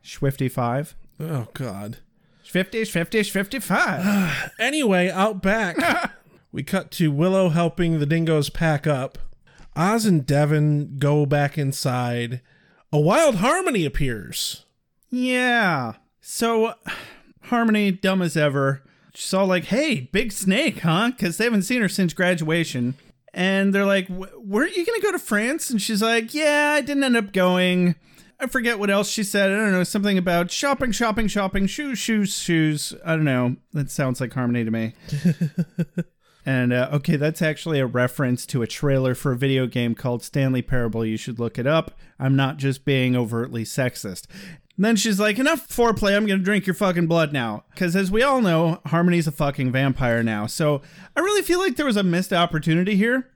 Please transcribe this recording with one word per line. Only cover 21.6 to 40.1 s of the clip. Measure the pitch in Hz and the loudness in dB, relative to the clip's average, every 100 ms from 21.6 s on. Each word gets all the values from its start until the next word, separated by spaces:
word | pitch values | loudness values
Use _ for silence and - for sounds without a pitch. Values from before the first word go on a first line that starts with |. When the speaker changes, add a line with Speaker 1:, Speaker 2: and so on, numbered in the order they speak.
Speaker 1:
seen | 180 254 | 0 0
her | 202 | 0
since | - 180 | 0 -2
graduation. | - 180 185 156 165 156 127 123 135 _ _ _ | 0 0 0 0 0 0 -2 -4 -4 _ _ _
And | - 185 196 196 | -2 0 2 2
they're | 196 196 | 2 2
like, | 196 190 | 2 0
"W-, | 180 190 - | -8 -10 -14
weren't | 208 202 330 359 | -4 0 0 0
you | |
gonna | 339 466 | -2 0
go | 403 | 0
to | 330 | -2
France?" | - 208 226 320 - | -2 -2 0 -4 -2
And | 233 | -4
she's | 196 214 | -2 0
like, | 226 233 226 | 2 0 -2
"Yeah, | 294 311 294 294 294 | 0 2 2 2 0
I | |
didn't | 277 285 | 0 0
end | 269 233 | 2 2
up | 202 | 2
going." | 190 185 180 180 180 175 170 _ - - _ | 2 2 4 2 4 2 0 _ -20 -20 _
I | 262 | -4
forget | 262 233 226 | -2 -2 0
what | 202 | 2
else | 202 202 | 2 0
she | - | -2
said. | 208 202 196 | -2 2 2
I | 202 | 2
don't | 214 | 2
know, | 185 | 2
something | 175 196 202 190 | 2 0 2 2
about | 180 175 175 | 2 0 0
shopping, | - 285 277 254 | -2 0 0 0
shopping, | 202 233 214 214 | 0 0 0 0
shopping, | 208 190 196 196 | 0 -2 0 -2
shoes, | - 294 240 | -2 -6 -6
shoes, | - 220 196 - | -2 0 0 -4
shoes. | - 165 156 151 - - 170 | 0 2 2 0 -6 -10 -4
I | |
don't | 160 | 0
know. | 151 127 123 127 _ | 2 2 0 -4 _
That | 151 139 | -6 -6
sounds | - 135 123 | -2 -2 -2
like | 123 | -4
Harmony | 131 123 120 | -4 -2 -2
to | 113 | -2
me. | 113 110 - | -2 -4 -8
<laughs> | - 147 165 160 160 - 165 - 165 - 170 _ _ _ | -10 -2 0 0 -4 -4 -6 -4 -8 -6 -10 _ _ _
And, | - 131 123 | -4 -2 0
uh, | 123 131 | 0 0
okay, | 147 139 | -2 0
that's | 156 147 160 | 0 0 0
actually | 156 151 165 151 | -2 -2 -2 -2
a | 131 | 0
reference | 120 123 - 131 123 - | 0 -2 0 0 0 -2
to | 135 | -4
a | 113 | -4
trailer | - 147 135 131 | -2 0 2 2
for | 123 143 | 0 -2
a | 123 | 0
video | 139 135 127 | 0 0 0
game | 123 120 | -2 -2
called | 117 123 | -2 -4